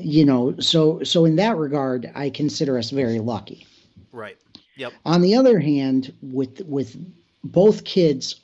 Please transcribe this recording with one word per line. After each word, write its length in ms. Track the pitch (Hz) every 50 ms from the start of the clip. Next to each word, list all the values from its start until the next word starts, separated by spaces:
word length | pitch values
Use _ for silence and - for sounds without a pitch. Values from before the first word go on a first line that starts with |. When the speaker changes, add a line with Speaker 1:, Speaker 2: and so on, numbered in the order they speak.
Speaker 1:
you 240 | - 160 147 156 151
know, 300 | 139 135 123 120 135 165 -
so, 440 | 131 - - 165 156 156 165 - 135
so 220 | - - 175 165
in 120 | 165 156
that 200 | 165 202 226 226
regard, 540 | 160 156 139 143 147 135 131 127 127 117 - -
I 160 | - 143 139
consider 460 | 131 - 151 147 139 - 156 139 131 123
us 120 | 117 117
very 280 | 135 135 131 117 113 113
lucky. 480 | 107 120 117 95 - - - - - _ _ _ _ _ _ 90 90 _ -
Speaker 2:
Right. 240 | 120 107 101 92 _ _ _ - - _ _ _
Yep. 160 | - 131 120 - _ -
Speaker 1:
On 180 | 147 165 175 175
the 120 | 185 208
other 240 | 254 269 254 233 185
hand, 540 | 139 151 147 139 135 135 131 131 131 - - _ -
with, 380 | 135 127 131 135 127 - - -
with 300 | 160 139 139 123 113 - - 170 - - _ _ _ _ _ -
both 400 | - - 170 190 214 202 - -
kids 520 | - - 190 175 156 135 127 - - - -